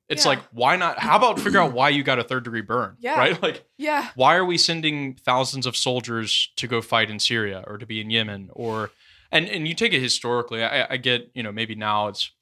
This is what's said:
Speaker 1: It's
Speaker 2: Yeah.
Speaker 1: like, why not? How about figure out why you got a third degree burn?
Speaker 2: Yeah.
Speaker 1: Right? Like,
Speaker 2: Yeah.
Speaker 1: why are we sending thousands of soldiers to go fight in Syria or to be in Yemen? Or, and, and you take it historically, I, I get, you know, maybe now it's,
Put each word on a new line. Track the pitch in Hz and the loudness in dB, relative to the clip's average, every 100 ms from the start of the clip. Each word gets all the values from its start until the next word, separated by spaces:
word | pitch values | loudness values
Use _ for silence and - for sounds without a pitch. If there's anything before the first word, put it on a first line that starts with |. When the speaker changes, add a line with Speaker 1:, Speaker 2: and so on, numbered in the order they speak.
| - | -6
Speaker 1:
It's | 302 | 0
Speaker 2:
Yeah. | 165 | 2
Speaker 1:
like, | 131 - | 2 -2
why | 113 127 180 | 0 2 4
not? | 170 - | 0 -2
How | - 196 | 4 6
about | 240 196 | 4 2
figure | 202 190 | 2 2
out | 160 | 2
why | 120 139 | 4 2
you | 143 | 2
got | 139 127 | 2 0
a | |
third | 117 127 117 | 0 -4 -4
degree | 113 | -8
burn? | 101 120 101 98 | -2 -2 -2 -6
Speaker 2:
Yeah. | 240 302 | -2 2
Speaker 1:
Right? | - 170 | 2 2
Like, | 175 - _ - | -4 -4 _ -8
Speaker 2:
Yeah. | 302 285 233 123 | -2 -2 -4 4
Speaker 1:
why | 131 175 | 6 6
are | 180 | 2
we | 170 | 2
sending | - 165 156 147 135 131 | 0 0 -2 -2 -6 -6
thousands | - 127 131 135 123 | 0 2 0 -2 -4
of | - | -2
soldiers | 131 123 117 113 107 - - - | 0 -2 -2 -6 0 0 0 -4
to | 120 | -2
go | 117 | -2
fight | - 117 107 | 0 0 0
in | 107 | 0
Syria | - 117 104 95 95 | 0 0 -2 -6 -12
or | 104 | -14
to | 107 | -10
be | 110 | -8
in | 107 | -2
Yemen? | 113 107 101 95 | -2 -2 -6 -12
Or, | - 117 110 104 _ _ _ - | -8 -6 -4 -6 _ _ _ -2
and, | 160 180 | 0 0
and | 202 156 | -4 -4
you | |
take | 170 226 | -2 0
it | 147 | 0
historically, | 127 - 120 120 117 113 | 0 -2 0 -2 -2 -2
I, | 113 135 - | 0 0 0
I | 131 | -2
get, | 123 120 123 | 0 -2 -4
you | 127 | -10
know, | 110 | -8
maybe | 107 113 107 | -6 -6 -4
now | 107 104 104 | -2 0 -2
it's, | 101 - _ | -4 -8 _